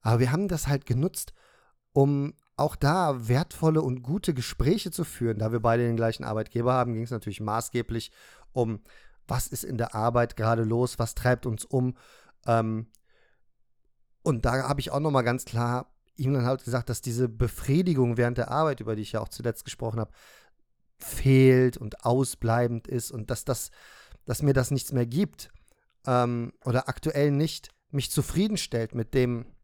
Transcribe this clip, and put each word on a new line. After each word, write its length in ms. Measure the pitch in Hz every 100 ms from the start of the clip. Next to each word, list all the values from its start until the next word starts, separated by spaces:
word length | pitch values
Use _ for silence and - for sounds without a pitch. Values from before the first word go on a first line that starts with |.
Aber 180 | 110 117
wir 120 | 120
haben 160 | 156 202
das 200 | 175 -
halt 180 | 139 -
genutzt, 480 | 117 180 - - - _ _ _ _ _
um 400 | - 139 143 139 - _ -
auch 200 | 147 -
da 520 | 143 175 170 131 113
wertvolle 540 | 123 170 - 160 160
und 220 | 147 127
gute 300 | 120 185 -
Gespräche 580 | 139 120 - 127 208 185
zu 140 | - 165
führen. 340 | - 117 107
Da 120 | 110
wir 80 | 117
beide 220 | 113 117
den 120 | 120 113
gleichen 300 | 113 - 120
Arbeitgeber 480 | 110 110 117 120
haben, 200 | 127 123
ging's 160 | 113 117
natürlich 300 | 120 107 98
maßgeblich 720 | 107 110 - 120 113 117 - _ - - -
um, 300 | 131 117 107 - - - - -
was 200 | 127 -
ist 160 | -
in 140 | - 120
der 180 | 117 107
Arbeit 400 | 113 120 117 -
gerade 280 | 110 113
los, 360 | 113 117 123 -
was 160 | 113 -
treibt 300 | 127 123 127
uns 180 | 110
um. 320 | - 135 127 123 - - _ _ -
Ähm, 420 | 117 110 110 113 _ _ _ _ _ _ _ _ _ _ _ _ _
und 240 | - 123 120
da 220 | 131 127
hab 100 | 143
ich 140 | 127
auch 80 | 139
nochmal 240 | 156 139
ganz 220 | 120 123 -
klar 500 | 117 120 123 - _ _ -
ihm 160 | 131
dann 120 | 139 120
halt 200 | 131 -
gesagt, 240 | 123 120
dass 120 | 117
diese 280 | 127 117 127
Befriedigung 880 | 110 120 - - 147 180 143 123 117
während 200 | 120 120
der 140 | 120
Arbeit, 300 | 139 160 135
über 140 | 110 110
die 80 |
ich 100 | 104
ja 80 | 110
auch 80 | 110
zuletzt 340 | - 123 107
gesprochen 380 | - - 117 110
hab, 120 | 107 - - - _ _ _ _ _ _
fehlt 800 | - - 131 131 131 127 127 117
und 260 | 107 -
ausbleibend 840 | 113 127 131 - 113 113 120 117 -
ist 200 | 123 -
und 220 | 120 104
dass 140 | 123 -
das, 260 | 139 - - - - - - -
dass 160 | 123
mir 120 | 151
das 160 | 135 123
nichts 220 | 139 -
mehr 140 | 131 120
gibt, 440 | 127 196 - - - _ _ _ _ -
ähm, 460 | 123 123 120 117 - -
oder 240 | 123 -
aktuell 420 | - 156 143 147
nicht 380 | 143 160 - - _ _
mich 220 | 139 123
zufriedenstellt 840 | - - 156 208 208 - 117 110 120
mit 180 | 110
dem 320 | 135 127 120 117 -